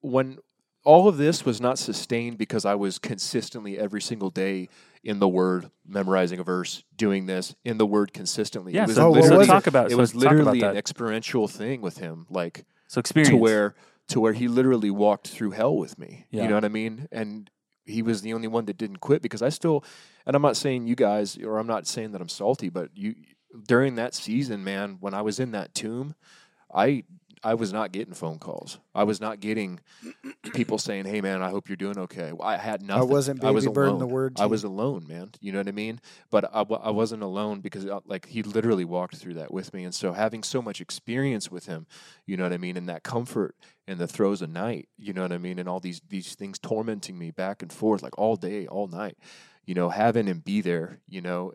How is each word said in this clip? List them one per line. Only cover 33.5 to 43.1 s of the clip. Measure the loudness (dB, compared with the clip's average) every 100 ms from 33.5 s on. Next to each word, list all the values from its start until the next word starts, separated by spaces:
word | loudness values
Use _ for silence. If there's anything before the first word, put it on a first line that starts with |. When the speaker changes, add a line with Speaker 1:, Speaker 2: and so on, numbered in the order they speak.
Speaker 1:
was | 2 2
Speaker 3:
baby |
bird | 4
in | 2
Speaker 1:
alone. | 2
Speaker 3:
the | -2
Word | -2 -4 0
Speaker 1:
I |
Speaker 3:
team. | 0
Speaker 1:
was | 0
alone, | -2 -4 -4 -4 -10
man. | -14 -16 -14
You | -8
know | -6
what | -4
I |
mean? | -6 -8 -10 -16 -20 _
But | 0 2 -2
I, |
w-, | -2 -2
I | -2
wasn't | -2 -2 -4
alone | -8 -6 -6 -6
because, | -10 -12 -10
uh, | -10 _
like, | -12 -10
he | -10
literally | -4 -2 2 0 0
walked | -4 -6 -10
through | -14 -12
that | -10
with | -10 -10
me. | -12
And | -10
so | -6 -6
having | -2 -4 -4
so | -6 -6
much | -6 -12
experience | -12 -14 -8 -4 -2 -4 -8
with | -14 -12
him, | -14 -14 -20 -20 _ -10
you | -4
know |
what | -4
I | -4
mean, | -6 -8
and | -8
that | -12
comfort | -6